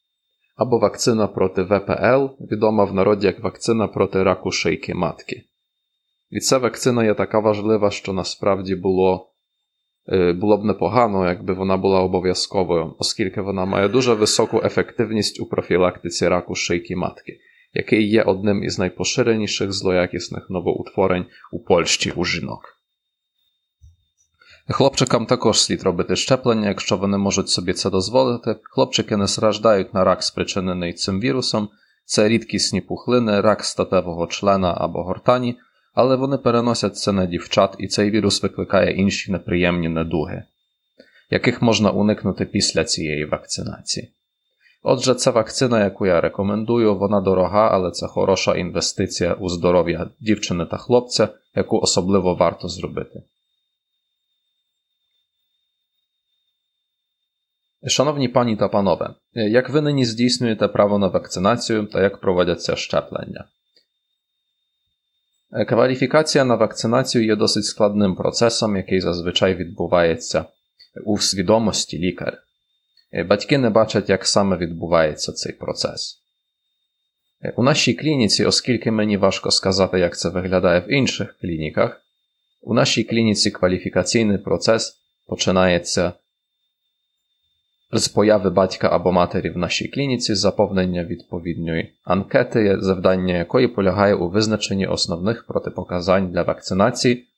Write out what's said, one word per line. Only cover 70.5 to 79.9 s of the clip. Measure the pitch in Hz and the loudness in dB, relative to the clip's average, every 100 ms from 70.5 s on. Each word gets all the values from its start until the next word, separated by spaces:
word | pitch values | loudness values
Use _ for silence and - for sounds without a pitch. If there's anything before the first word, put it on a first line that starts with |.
| _ _ _ _ - | _ _ _ _ -12
у | - 104 | -4 -2
свідомості | - 98 90 110 110 - - 73 | -2 -2 2 2 2 -2 -6 -4
лікаря. | 90 87 - - _ _ _ _ _ _ _ | -4 -2 -8 -10 _ _ _ _ _ _ _
Е, | - | -8
батьки | 85 101 - 143 | 0 0 2 0
не | 123 | 2
бачать, | 107 107 110 95 | 4 2 0 0
як | 95 - | 0 2
саме | - 98 90 | 0 2 0
відбувається | 87 85 82 85 78 73 - | -2 -6 0 4 4 0 -8
цей | - - | -8 -12
процес. | - - - - - - - _ _ _ _ _ _ _ _ _ _ _ _ | -10 -10 -6 -6 -6 -12 -14 _ _ _ _ _ _ _ _ _ _ _ _
Е, | - - | -8 0
у | |
нашій | 123 143 - | 2 2 2
клініці, | 117 147 147 104 - | 0 0 2 2 2
оскільки | 101 - - 117 - | 2 0 0 -2 0
мені | 110 107 101 | 0 0 2
важко | 98 - - | 0 0 -2
сказати, | - 95 95 92 | 0 0 2 2